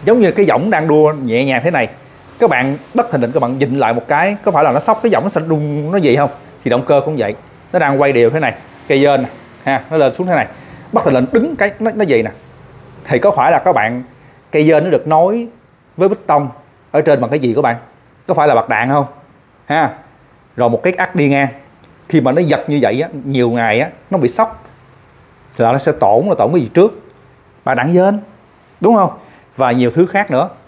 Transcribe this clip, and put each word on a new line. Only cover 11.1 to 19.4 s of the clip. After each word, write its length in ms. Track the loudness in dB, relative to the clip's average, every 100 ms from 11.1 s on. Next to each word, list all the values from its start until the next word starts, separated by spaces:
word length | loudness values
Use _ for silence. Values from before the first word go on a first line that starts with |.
lình 120 | 0 0
đứng 240 | 0 -2 -2
cái 160 | -4 -2
nó, 120 | -6 -2
nó 80 |
gì 180 | 0 0
nè, 100 | -2 -10 -20 -20 -20 -20 -20 -20
thì 160 | -4 0
có 120 | 0
phải 200 | 2 2
là 80 | 2
các 140 | 2
bạn 300 | 0 0 -4 -10 -20 -20 _ _
cây 140 | 0 4
dên 180 | 2
nó 60 | 2
được 180 | -2 0
nối 400 | 2 2 0 -8 -16 _ _ _ -2
với 120 | -2
bích 180 | -2 0
tông 220 | 0 -2 -10 -20 _ _
ở 100 | -2
trên 200 | 2 2
bằng 80 | 0
cái 100 | -2
gì 140 | 0 0
các 60 |
bạn? 140 | -2 -4 -10 _ _ _ -4
Có 60 |
phải 140 | 0 2
là 80 | 2
bạc 140 | 0
đạn 200 | -2 0
không? 160 | 0 -2 -8 -20 _